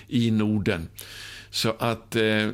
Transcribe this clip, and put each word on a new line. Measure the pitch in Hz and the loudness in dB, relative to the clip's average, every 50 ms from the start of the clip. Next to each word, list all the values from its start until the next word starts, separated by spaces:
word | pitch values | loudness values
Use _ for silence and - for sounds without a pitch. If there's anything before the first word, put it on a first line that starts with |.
| - - | -10 -4
i | - 123 117 113 | 0 0 2 2
Norden. | 110 110 107 107 107 107 92 107 101 85 82 - - - - - - - - - - - - - | 2 2 2 2 2 0 0 0 -2 -2 -4 -8 -14 -16 -18 -18 -16 -16 -16 -16 -18 -18 -16 -10
Så | - - - 113 110 - | -6 -2 0 0 0 0
att, | 131 117 113 110 - - - | 0 -2 -2 -2 -4 -4 0
eh, | 117 110 110 107 107 107 107 | 2 4 4 4 2 2 0